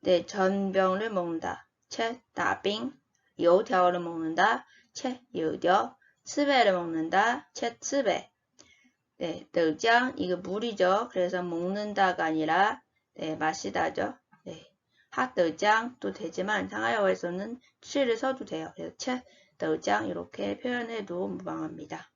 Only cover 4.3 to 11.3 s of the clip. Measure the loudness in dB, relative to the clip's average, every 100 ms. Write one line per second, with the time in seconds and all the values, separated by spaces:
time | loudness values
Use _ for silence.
4.3 | 2 2 2 -4 _ _ -8 -8 -8 _
5.3 | -4 -2 0 4 4 2 -8 _ _ -8
6.3 | -2 2 4 4 4 0 -4 0 2 2
7.3 | 0 -6 -6 -6 -6 -4 0 2 0 -4
8.3 | _ _ _ -20 _ _ _ _ _ -6
9.3 | -6 -4 2 2 2 4 4 4 -2 -2
10.3 | -2 -4 -4 -4 2 4 4 0 0 0